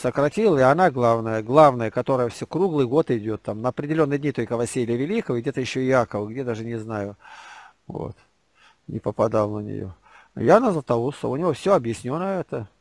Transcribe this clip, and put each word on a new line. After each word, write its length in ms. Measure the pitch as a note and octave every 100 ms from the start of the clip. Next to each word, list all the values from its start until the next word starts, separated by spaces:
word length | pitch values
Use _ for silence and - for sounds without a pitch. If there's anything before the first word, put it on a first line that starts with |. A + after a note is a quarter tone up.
сократил, 560 | B2+ C#3+ D3 - A3 D3
и 60 |
она 280 | C3 D#3 F#3
главная, 520 | C3 A#2+ A#2 A2+ A2
главная, 480 | A2 C#3+ D3 B2 A2+
которая 380 | B2 B2 C3 A#2+
все 180 | - -
круглый 400 | D#3+ F#3+ D3+ B2
год 240 | D3 D3+
идет. 320 | A#2+ A2 G#2
Там 180 | - G#2
на 100 | B2
определенные 480 | - D3 D#3+ D3 C#3+
дни 120 | C#3+
только 240 | B2+ A2+ A#2
Василия 400 | A#2 C3 A2+ A#2+
Великого, 420 | C#3+ A3+ - A#2+
и 20 |
где-то 180 | C3+ C3+
еще 200 | B2+ C3
Иакова, 480 | C3 C3 A2+ G#2 G#2
где 140 | A#2+
даже 200 | B2+ A2
не 120 | A2+ A#2
знаю. 380 | A2 G#2+ G2+ G2+ - - - - - _ -
Вот. 260 | - - - _ _ _ _ _ _ -
Не 140 | A2+
попадал 500 | - G#2 A2 A2 G#2
на 100 | G#2
нее. 300 | G#2 G#2 G2 - _ - _ -
Иоанна 340 | A2+ G3+ B3
Златоуста, 560 | E3 - A#2 B2+ - A#2
у 80 | C3
него 160 | F3
все 200 | C3+ F#3+
объяснено 500 | F#3+ A#2 A2+ B2 D#3 F#3+ F#3+
это. 280 | - C3+ G#2 _